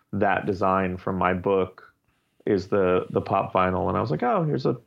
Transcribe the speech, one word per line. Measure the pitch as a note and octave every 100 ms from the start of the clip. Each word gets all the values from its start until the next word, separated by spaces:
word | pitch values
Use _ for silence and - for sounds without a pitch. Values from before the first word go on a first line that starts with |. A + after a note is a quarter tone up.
| _
that | G2+ G2+ F#2 G#2+
design | F#2 G2 F#2+ F#2+ F2+
from | - F#2
my | F2+
book | F#2 G2 G2 F#2 - - _ _ _ _ _ -
is | G2+ F#2
the, | G2+ F#2 F#2 -
the | G2+
pop | - G2 F#2+
vinyl, | F#2+ F#2 F#2 F2+
and | F#2+
I |
was | A2
like, | D#3
"Oh, | A#3+ G#3
here's | D#3 C3
a | C#3+ C3